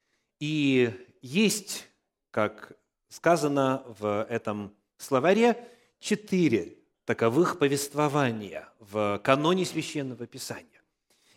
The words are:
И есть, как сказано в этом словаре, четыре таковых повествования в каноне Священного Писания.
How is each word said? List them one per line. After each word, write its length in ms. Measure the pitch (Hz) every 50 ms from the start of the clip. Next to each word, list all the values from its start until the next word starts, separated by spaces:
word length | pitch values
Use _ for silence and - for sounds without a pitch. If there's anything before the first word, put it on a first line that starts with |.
| _ _ _ _ _ _ _ -
И 520 | 147 151 156 151 143 139 135 127 123 117 120 - - - _ _
есть, 680 | - 123 139 202 220 190 - - - - - - - - _ _ _ _ _ _ _ _
как 440 | - 104 107 104 - - - - - _ _ _ _ _ _ _
сказано 760 | - - - 160 175 156 147 147 143 139 135 131 131 131 - 123 107 98
в 260 | 104 104 101 104 110 113
этом 460 | 117 110 - 113 104 104 101 101 - _ _ _ _ -
словаре, 720 | - - 139 127 139 175 202 220 233 240 220 233 - - - _ _ _ _ _
четыре 760 | - - 214 208 - - 196 180 170 139 113 95 85 - - - _ _ _ _ _
таковых 560 | - 113 - 117 113 120 156 175 170 170 -
повествования 1080 | 147 139 143 139 - - - 147 151 147 139 151 139 120 113 107 104 92 78 76 - - _ _
в 400 | 110 98 101 107 104 101 101 98
каноне 420 | - 139 135 143 151 170 185 190 175
Священного 640 | - - 160 - - - 151 139 131 120 117 120
Писания. 560 | - - 127 - - 113 - - _ _ _ _ _ _ _ _ _ _ _ _ _ _